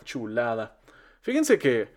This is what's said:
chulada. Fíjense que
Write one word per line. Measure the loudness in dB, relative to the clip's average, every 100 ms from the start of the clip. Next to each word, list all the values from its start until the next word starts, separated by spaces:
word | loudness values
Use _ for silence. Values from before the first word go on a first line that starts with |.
| -12
chulada. | -10 -4 -2 -2 -2 -6 _ -20 -20 -20 _
Fíjense | -4 0 2 4
que | 4 2 -2